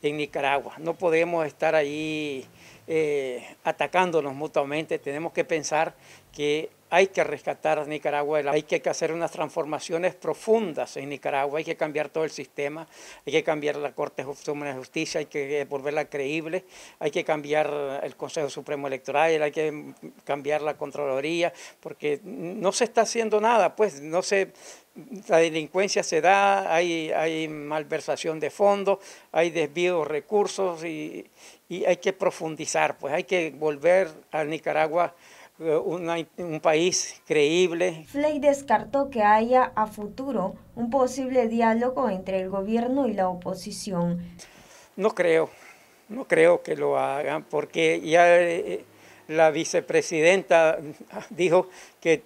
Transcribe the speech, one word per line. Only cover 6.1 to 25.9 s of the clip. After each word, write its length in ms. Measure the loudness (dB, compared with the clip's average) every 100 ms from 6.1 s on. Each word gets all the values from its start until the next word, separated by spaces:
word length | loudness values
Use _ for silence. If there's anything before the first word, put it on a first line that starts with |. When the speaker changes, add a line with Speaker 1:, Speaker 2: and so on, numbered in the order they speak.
| -20 _
Speaker 1:
que 400 | -4 -2 -2 -4 _ _
hay 180 | 4 4
que 160 | 2
rescatar 560 | -2 -2 -6 -2 0 0
a 60 | -2
Nicaragua, 560 | -4 -2 -2 0 0 0
hay 120 | -2
que 180 | 0 -2 -2
hacer 240 | -2 -2
unas 200 | -2 -6
transformaciones 800 | -4 -6 -4 -4 -6 -4 -2 -2
profundas 840 | -2 -6 -6 2 2 2 -4 -6 -6
en 140 | -8
Nicaragua, 480 | -6 -2 0 0 -2
hay 60 |
que 120 | -6 -4
cambiar 340 | -4 -4 -4
todo 140 | -2
el 60 | -4
sistema, 580 | -6 -14 -6 -6 -6 -14 -20 -20 -14 -2
hay 80 |
que 100 | 0
cambiar 340 | 0 -2 -2 -4
la 160 | -6
Corte 300 | -6 -6 -6
Suprema 440 | -10 -10 -6 -6 -6
de 60 |
Justicia, 440 | -8 -8 -6 -4 -4
hay 80 | -6
que 400 | -6 -4 -4 -4
volverla 380 | -6 -4 -4 -4
creíble, 600 | -4 -4 -4 -4 -6 -8 -20 -20 -6
hay 100 | -4
que 140 | -2
cambiar 760 | -2 -4 0 0 0 -2 -4 -6
el 120 | -8 -8
Consejo 320 | -8 -4 -6
Supremo 380 | -6 -8 -6 -6
Electoral, 560 | -6 -4 0 2 2
hay 100 | 0
que 420 | 0 -4 -4 -12 -16 -20 -18
cambiar 380 | -6 -6 -2 -2
la 160 | -2 -6
Contraloría, 720 | -8 -6 -4 -2 -2 0 -2 -4 -20 -16
porque 400 | -16 -6 -4 -4
no 480 | -6 -10 -10 -2 -2
se 120 | 0
está 180 | 0 2
haciendo 400 | 0 0 0 2
nada, 340 | 4 4 2 2
pues, 240 | 0 0
no 220 | -4 -4
se... 320 | 0 0 0 -6 -20 -20 _ -20 -14 -14 2
La 100 | 4
delincuencia 680 | 4 0 -2 0 0